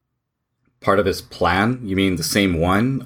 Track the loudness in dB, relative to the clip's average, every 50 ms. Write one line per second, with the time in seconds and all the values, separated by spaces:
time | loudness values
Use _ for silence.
0 | _ _ _ _ _ _ _ _ _ _ _ _ _ _ _ _ -2 0 2 2
1 | 2 0 -2 -4 -8 -14 -6 -2 0 2 2 2 2 0 0 -4 -6 -4 0 0
2 | 0 0 0 -2 -4 -2 0 0 2 2 0 0 0 2 2 2 0 0 -2 -4
3 | -4